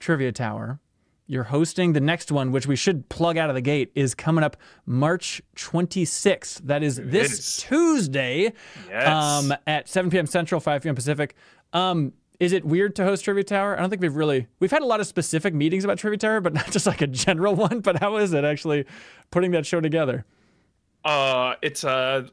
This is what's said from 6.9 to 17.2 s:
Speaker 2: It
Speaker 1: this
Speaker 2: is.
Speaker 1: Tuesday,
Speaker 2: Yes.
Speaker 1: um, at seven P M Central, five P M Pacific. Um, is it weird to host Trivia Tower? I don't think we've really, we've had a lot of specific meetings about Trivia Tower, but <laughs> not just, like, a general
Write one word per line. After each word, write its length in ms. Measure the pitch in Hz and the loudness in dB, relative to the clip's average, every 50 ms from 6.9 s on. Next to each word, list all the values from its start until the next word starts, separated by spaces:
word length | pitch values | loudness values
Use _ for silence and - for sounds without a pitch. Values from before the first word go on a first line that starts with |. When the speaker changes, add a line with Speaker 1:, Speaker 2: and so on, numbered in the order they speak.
| 123 127 | -2 -4
Speaker 2:
It 100 | 123 127 | -4 -2
Speaker 1:
this 220 | 151 214 143 269 | 0 2 2 0
Speaker 2:
is. 240 | 214 - - - - | -2 -4 -6 -6 -6
Speaker 1:
Tuesday, 960 | - - - 262 320 339 330 311 262 180 135 135 139 131 123 131 165 202 226 226 - - - - - 95 90 | -6 -4 0 2 2 4 4 4 2 0 0 -2 -2 -2 -2 0 0 0 -2 -2 -6 -16 -20 -20 -20 -16 -8
Speaker 2:
Yes. 200 | 98 113 131 147 | -4 0 2 2
Speaker 1:
um, 440 | 156 156 151 147 147 147 139 139 143 - _ | 2 2 2 2 2 0 0 0 -2 -2 _
at 220 | 151 151 143 - - | -2 -2 -2 -4 -2
seven 200 | - 190 185 175 | -2 0 2 2
P 80 | 175 185 | 2 2
M 60 | 151 | 2
Central, 340 | - - 175 165 - 185 156 | 2 0 -2 0 0 -2 -2
five 220 | - 156 147 139 - | 0 0 -2 0 0
P 40 | 160 | -2
M 60 | 135 | -4
Pacific. 400 | 127 117 147 147 147 147 - - _ _ - _ _ _ _ | -2 -2 -2 -2 -2 -4 -6 -8 _ _ -20 _ _ _ _
Um, 400 | - 175 185 185 175 160 143 127 - _ _ _ _ - | -2 0 0 2 0 0 0 -2 -4 _ _ _ _ 0
is 140 | 180 175 | 2 2
it 120 | 190 180 156 | 2 0 2
weird 300 | 147 160 185 202 208 196 | 2 2 2 2 0 0
to 80 | 208 185 | 0 0
host 200 | 196 196 190 - | 0 0 0 -2
Trivia 180 | 208 196 196 | -2 0 0
Tower? 340 | 196 - 208 196 196 202 196 | 0 0 0 0 0 0 -2
I 40 | - | -2
don't 100 | 175 185 | -2 -2
think 120 | 214 180 | -2 -2
we've 120 | 180 156 139 | -2 0 0
really, 320 | 156 156 151 139 127 117 - _ - | 0 0 2 2 0 -2 -4 _ -2
we've 100 | 185 - | 0 2
had 120 | 277 311 | 2 2
a 40 | 285 | 2
lot 140 | 240 220 214 | 2 0 0
of 60 | 190 - | 0 -2
specific 440 | - 180 151 - 160 156 - 196 | -2 -4 -2 0 -2 0 0 0
meetings 300 | 160 143 147 160 185 190 | 0 0 2 2 0 0
about 160 | 196 202 202 - | 0 -2 -2 -2
Trivia 180 | - 214 208 202 | -2 -4 -2 0
Tower, 220 | 220 220 220 220 | 0 0 0 0
but 120 | 175 170 151 | 0 0 -2
<laughs> 0 | |
not 160 | 143 - - | -2 -2 -2
just, 160 | - 185 - | -2 0 0
like, 160 | 202 - - | 0 0 0
a 60 | 147 143 | -2 -2
general 480 | 127 120 | -2 0